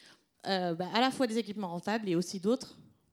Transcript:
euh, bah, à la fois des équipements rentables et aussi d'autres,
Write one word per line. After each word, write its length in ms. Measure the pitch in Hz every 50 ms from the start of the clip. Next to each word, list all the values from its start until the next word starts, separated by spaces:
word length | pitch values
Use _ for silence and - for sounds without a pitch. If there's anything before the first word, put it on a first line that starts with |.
| - - - _ _ _ _ _ -
euh, 300 | - 196 185 180 175 170
bah, 140 | 165 180 180 -
à 60 | 214
la 100 | 247 262
fois 160 | 262 - 269
des 120 | 233 220 233
équipements 320 | 226 190 202 208 208 180
rentables 380 | 170 175 175 - 208 233 220 196
et 60 | 175
aussi 240 | 165 180 - - 196
d'autres, 380 | 165 202 240 262 - - - - - - - _ _ _